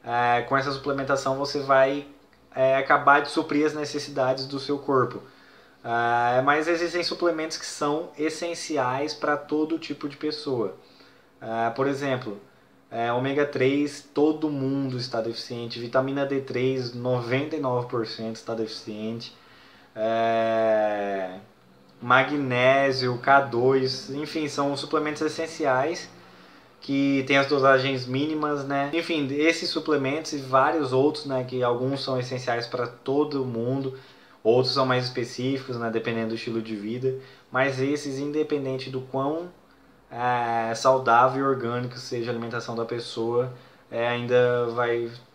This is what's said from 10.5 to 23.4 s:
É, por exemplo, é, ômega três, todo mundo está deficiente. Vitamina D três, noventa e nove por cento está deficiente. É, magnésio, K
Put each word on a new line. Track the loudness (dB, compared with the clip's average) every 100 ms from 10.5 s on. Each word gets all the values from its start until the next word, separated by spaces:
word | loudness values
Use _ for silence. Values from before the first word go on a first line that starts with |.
| -2 -2 -6 -20 -20 -20 -20 _ _
É, | -6 -2 -2
por | 0 -2
exemplo, | 0 -2 -2 -4 -12 -16 _ _ _ _
é, | -4 -2
ômega | 0 0 2
três, | 0 2 2 2 0 -4 -6
todo | 2 4 4 -2
mundo | 0 -2 0 -2 -4
está | -4 -4
deficiente. | -4 -6 -10 -10 -8 -8
Vitamina | -2 0 0 -2 -2
D | -2
três, | -2 -2 0 0 -4
noventa | -4 -2 -2 0 -2 -2
e | -4
nove | -2 -2 -2
por | -4
cento | -4 -6 -8
está | -8 -8
deficiente. | -6 -6 -8 -12 -8 -6 -6 -10 -16 -20 -20 -20 -20 -18
É, | -4 0 2 2 2 2 2 4 4 2 0 -2 -4 -6 -10 -18 _ _ _ -20 -12
magnésio, | 4 4 4 -2 0 4 6 6 4 2 -2 0
K | 4 4